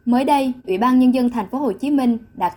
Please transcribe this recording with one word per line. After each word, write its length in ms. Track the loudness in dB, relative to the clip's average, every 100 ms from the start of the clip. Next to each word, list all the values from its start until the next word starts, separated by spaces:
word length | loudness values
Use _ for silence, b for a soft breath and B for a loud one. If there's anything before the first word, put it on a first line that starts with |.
mới 200 | -2 0
đây, 280 | 2 0 0 -6 -6
Ủy 120 | -2
ban 200 | 2 4
Nhân 160 | 4
dân 160 | 2 0
Thành 180 | -2 -6
phố 80 | -4
Hồ 140 | -4
Chí 180 | -4 -2
Minh 280 | 0 0 -2 -8
đã 160 | -6 -6